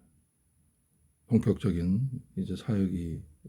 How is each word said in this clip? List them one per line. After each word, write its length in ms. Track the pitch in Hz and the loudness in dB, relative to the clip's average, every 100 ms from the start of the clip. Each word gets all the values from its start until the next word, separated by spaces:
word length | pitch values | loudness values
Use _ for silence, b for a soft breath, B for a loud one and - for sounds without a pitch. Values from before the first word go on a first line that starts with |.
| _ _ _ _ _ _ _ _ _ _ _ _ - | _ _ _ _ _ _ _ _ _ _ _ _ 0
본격적인 800 | 113 110 92 104 85 87 101 135 123 - - | 2 4 2 2 0 2 2 0 -4 -10 -6
이제 180 | 95 90 | -4 -4
사역이 680 | - 104 95 87 82 73 - - | -2 0 0 0 -4 -8 -10 -20